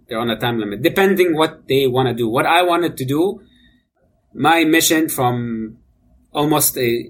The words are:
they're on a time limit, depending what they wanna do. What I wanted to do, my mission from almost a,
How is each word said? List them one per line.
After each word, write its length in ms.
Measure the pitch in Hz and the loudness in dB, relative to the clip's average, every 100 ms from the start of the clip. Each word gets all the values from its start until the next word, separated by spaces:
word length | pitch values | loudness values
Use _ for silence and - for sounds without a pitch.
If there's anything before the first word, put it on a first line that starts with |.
| _ | _
they're 120 | 113 | -6
on 100 | 117 | -4
a 100 | 110 | -2
time 180 | 120 117 | -2 -2
limit, 220 | 104 101 | -4 -2
depending 540 | 151 165 196 175 180 151 | 0 2 2 2 2 2
what 320 | 160 - - | 0 -2 -2
they 180 | 135 135 | 0 2
wanna 260 | 123 131 | 0 0
do. 160 | 113 117 | 0 -2
What 160 | 120 151 | 0 2
I 160 | 165 | 2
wanted 320 | 180 170 170 - | 2 0 -2 -4
to 80 | |
do, 380 | 127 143 185 226 - _ _ _ _ _ _ _ _ | -4 0 -2 -4 -16 _ _ _ _ _ _ _ _
my 300 | - 139 165 | -2 2 2
mission 460 | 160 160 160 160 160 | 4 2 2 0 0
from 680 | - 123 123 120 113 110 - _ _ _ _ _ | 0 -2 0 -4 -6 -8 -12 _ _ _ _ _
almost 460 | 147 151 151 139 143 | -2 0 2 0 0
a, 320 | 123 120 | -2 -2